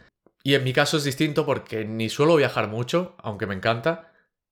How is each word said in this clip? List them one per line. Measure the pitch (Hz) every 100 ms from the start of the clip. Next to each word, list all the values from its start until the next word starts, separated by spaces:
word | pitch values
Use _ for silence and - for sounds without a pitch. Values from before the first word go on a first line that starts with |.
| _ _ _ _
Y | 139 139
en |
mi | 127
caso | 127 147 160
es |
distinto | 143 127 156 147 147
porque | 123 - 110 107
ni | 110 110
suelo | - 147 165
viajar | 127 127 107
mucho, | 107 123 170 180 -
aunque | 113 101 98
me | 95
encanta, | 113 117 160 170 - _ _ _ _